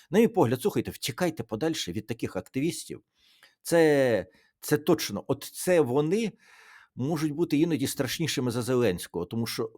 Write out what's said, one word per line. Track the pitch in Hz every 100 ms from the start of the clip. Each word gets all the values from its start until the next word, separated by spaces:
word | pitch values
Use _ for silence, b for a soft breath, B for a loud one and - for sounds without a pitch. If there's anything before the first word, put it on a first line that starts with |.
| B
На | 185
мій | 233
погляд, | 226 131 127
слухайте, | 208 - -
втікайте | - - 123 180 160
подальше | - 110 156 156 -
від | 95 -
таких | - 113 95
активістів. | - 131 156 156 - - _ b b b b b
Це, | - 170 160 143 131 107 85 b b _
це | - 147
точно, | 151 160 - 101 -
от | 135 -
це | - - 175
вони | 131 131 151 202 220 B B B B B B -
можуть | 127 165 156
бути | 143 170 143
іноді | 170 147 131
страшнішими | - 127 - 160 - 123
за | 117
Зеленського, | 123 127 117 87 - 85
тому | 85 113 113
що | - 117